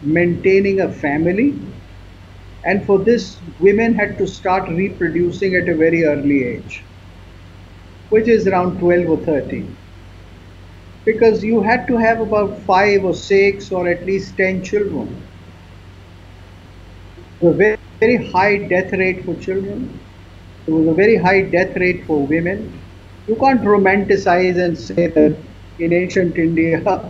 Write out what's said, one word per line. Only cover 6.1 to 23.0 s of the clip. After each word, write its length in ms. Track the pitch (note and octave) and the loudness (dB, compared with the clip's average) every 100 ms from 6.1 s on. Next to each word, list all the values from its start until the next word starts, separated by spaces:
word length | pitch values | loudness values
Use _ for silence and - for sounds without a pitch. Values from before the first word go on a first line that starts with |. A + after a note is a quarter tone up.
| C#3+ C#3+ C#3 | 0 2 2
age, 400 | B2 A2+ - - - - - - - - - - - - - - - | 0 -6 -12 -16 -18 -20 -20 -20 -20 -20 -20 -20 -20 -20 -20 -20 0
which 180 | A3 A3 | 2 4
is 200 | A3 F#3 | 4 4
around 320 | F#3 F#3 - | 2 0 0
twelve 300 | F3 F3 E3+ | 2 2 2
or 80 | D#3 | -2
thirteen, 580 | E3+ D3 - B2+ - - - - - - - - - - - - - - - | 0 -2 -2 -8 -10 -14 -20 -20 -20 -20 -20 -20 -20 -20 -20 -20 -20 -6 -4
because 380 | A3 A3+ G3 | 2 2 2
you 180 | G#3 A3+ | 0 0
had 260 | G3+ B3 B3 | 2 0 0
to 100 | A#3 | 0
have 220 | A3+ A3+ | 2 0
about 400 | G#3+ G#3+ G3+ - | 0 0 -2 -4
five 440 | - F#3 G#3 G3+ F#3+ | 0 2 4 2 0
or 80 | |
six 580 | D#3+ - G3 G3+ G3 - | -4 0 2 4 0 -6
or 160 | F#3 F3 | -4 -2
at 180 | F3 F3+ | -2 -2
least 300 | G3 F#3+ - | -6 -6 -2
ten 240 | F#3 F#3+ | -2 -2
children. 520 | F#3 G#3 G3 D3+ G2 F2+ - - - - - - - - - - - - - - - - - - - - - - | -4 -2 -2 -6 -8 -12 -18 -20 -20 -20 -20 -20 -20 -20 -20 -20 -20 -20 -20 -20 -20 -20 -20 -20 -20 -20 -20 0
A 100 | F3 | 0
very, 260 | C#3+ G#3 G#3+ - - | 4 2 0 -8 -2
very 300 | A3+ A#3+ - | 0 2 0
high 260 | F3+ G3+ G3+ E3+ | 0 2 0 0
death 240 | F3+ F#3 | -2 -2
rate 320 | F#3+ F#3 F#3 | -2 -2 -4
for 100 | - D#3+ | -8 -8
children. 640 | - F#3+ G3 G#3 B3+ - - - - - - - - | -6 -6 -6 -10 -10 -14 -20 -20 -20 -20 -20 -14 -2
There 100 | D#3+ | 2
was 120 | D#3+ | 2
a 60 | |
very 220 | E3 G#3 A3 | 4 4 4
high 260 | F3 F#3+ | 4 2
death 320 | F#3+ F3 F#3 F#3 | 2 0 0 -2
rate 280 | F3+ F3 - | -2 -2 -2
for 200 | D3+ C#3 | -2 0
women. 460 | D#3+ E3+ G3 A3 - - - | -2 -2 -6 -10 -16 -20 -20